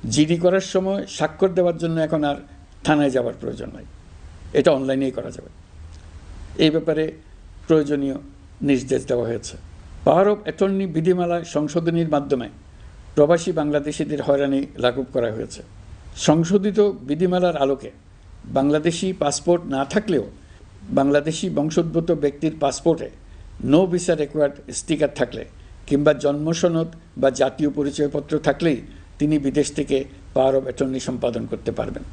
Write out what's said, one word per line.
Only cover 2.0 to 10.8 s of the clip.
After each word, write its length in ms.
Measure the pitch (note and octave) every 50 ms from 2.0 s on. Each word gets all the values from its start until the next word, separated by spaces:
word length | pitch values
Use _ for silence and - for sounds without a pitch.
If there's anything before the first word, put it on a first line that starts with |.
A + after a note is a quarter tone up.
এখন 240 | D#3+ D#3 E3+ D#3 D3
আর 120 | C#3+ C#3+ C#3+ - - - - - - - - -
থানায় 260 | - D#3 D3 D3 C#3
যাওয়ার 240 | B2+ B2+ A#2+ A#2+ A2+ -
প্রয়োজন 300 | - B2 A#2 - - - -
নাই, 100 | - G#2+ - - - - - - - - - - - - - -
এটা 180 | - C3 F3
অনলাইনেই 400 | D3+ C3+ C3+ C3 C3+ C3 C#3 C3
করা 200 | B2 - - -
যাবে। 180 | - - - - - - - - - - - - - - - - - - - - - - - - - - D#3
এই 80 | D#3
ব্যাপারে 420 | D3+ E3 D#3+ - D#3 D#3 D#3 D#3 D#3 - - - - - - - - - -
প্রয়োজনীয় 480 | - E3 D#3 D3+ C#3+ D3 C#3+ C#3 C#3 C3 C#3 - - - - - - - - -
নির্দেশ 440 | C#3 C#3 B2+ A#2+ B2+ C3 B2 B2
দেওয়া 200 | - C3 A#2+ A#2
হয়েছে। 300 | A2+ A#2 A2 - - - - - - - - - - - - -
পাওয়ার 240 | C3+ C#3+ E3+ G3 G#3
অফ 100 | G#3 G#3 -
অ্যাটর্নি 440 | D#3+ D3 - G3 G3 G3 G3